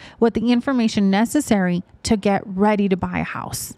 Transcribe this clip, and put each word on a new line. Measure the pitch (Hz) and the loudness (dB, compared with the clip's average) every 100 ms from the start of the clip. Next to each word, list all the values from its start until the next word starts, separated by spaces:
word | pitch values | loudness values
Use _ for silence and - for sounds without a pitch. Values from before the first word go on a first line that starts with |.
| - - | -14 0
with | 233 | 0
the | 226 233 | 2 2
information | 240 277 262 220 - 196 | 2 0 0 0 2 2
necessary | 190 233 302 - 208 180 175 - - | 2 2 0 2 2 2 -2 -6 -8
to | - 220 | -2 0
get | 202 196 - | 0 -2 -2
ready | 185 208 214 202 | 0 2 2 0
to | 185 | 0
buy | 180 175 | -2 -4
a | |
house? | - - - - - | -6 -8 -10 -10 -12